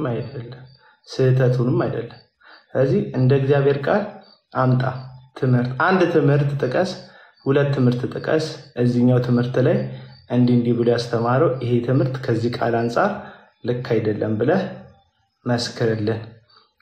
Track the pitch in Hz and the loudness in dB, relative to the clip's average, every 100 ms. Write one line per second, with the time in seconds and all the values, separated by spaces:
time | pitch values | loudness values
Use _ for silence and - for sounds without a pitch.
0 | 143 113 - 117 - - - _ _ _ | -4 -6 -8 -12 -14 -18 -20 _ _ _
1 | _ - 131 127 127 - 120 170 131 - | _ 0 2 4 2 2 2 2 0 -4
2 | - - _ _ - - _ 123 139 196 | -10 -14 _ _ -20 -20 _ 0 2 2
3 | 202 127 127 139 131 143 139 139 - 196 | -2 0 2 4 4 4 4 0 0 -2
4 | 202 - - _ _ 127 127 127 127 104 | -2 -12 -20 _ _ 0 2 2 0 -6
5 | - - - - 131 123 127 - 165 190 | -14 -20 -20 -4 0 2 0 -2 2 2
6 | 175 165 139 143 143 - 131 131 190 - | 4 4 4 2 2 -2 -2 0 -2 -6
7 | - - - _ 135 139 143 135 123 120 | -16 -20 -20 _ 0 2 2 2 2 0
8 | - - - 156 156 - - - 123 120 | -6 -6 -2 -2 -2 -10 -14 -2 0 4
9 | 123 123 123 120 120 - 135 202 - - | 4 4 2 0 0 0 2 0 -4 -12
10 | - - _ 123 123 123 117 113 117 117 | -18 -20 _ 2 4 2 2 0 2 0
11 | - 113 117 127 165 - 120 120 127 131 | -2 -2 0 2 0 0 -2 -2 2 0
12 | 170 - - 110 120 123 120 117 120 156 | 0 -4 -4 -2 -2 -2 -2 0 -2 0
13 | 196 202 - - _ _ 113 123 - 113 | -2 -2 -12 -20 _ _ -6 -6 -2 -2
14 | 107 104 107 107 120 185 - - - _ | 0 -2 -4 -2 0 0 -2 -12 -20 _
15 | _ _ _ _ 123 120 - - 117 107 | _ _ _ _ -4 -2 -4 -2 -2 0
16 | 104 113 - - _ _ _ _ | -2 -4 -8 -20 _ _ _ _